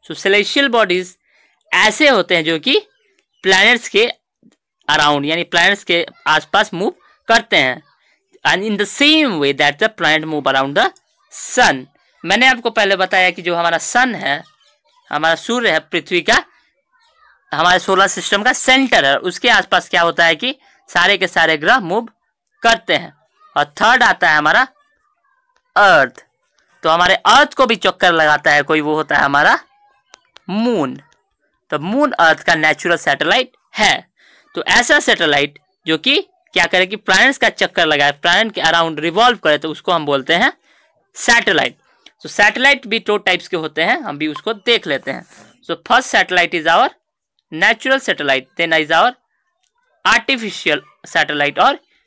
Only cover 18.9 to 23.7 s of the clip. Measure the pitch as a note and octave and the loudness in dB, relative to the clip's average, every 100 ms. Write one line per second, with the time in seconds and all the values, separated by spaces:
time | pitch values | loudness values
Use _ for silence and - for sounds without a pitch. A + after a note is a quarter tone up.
18.9 | G#3+ C#3 C#3 F3+ - A#3+ G#3+ F3+ F#3 - | 2 2 0 -4 -4 0 0 0 -4 0
19.9 | F3+ E3+ E3 E3+ D#3+ B3 D4 _ _ _ | 0 0 2 0 0 -6 -8 _ _ _
20.9 | F3 F3+ G3 F#3 F3 D#3+ D#3 E3 B3 E3+ | 0 0 0 -2 0 0 0 2 0 0
21.9 | G#3 A#3 _ _ _ _ _ A#3 A3+ - | -6 -6 _ _ _ _ _ 0 0 0
22.9 | D#3 E3 _ _ _ _ - D3 | -4 -4 _ _ _ _ -4 -4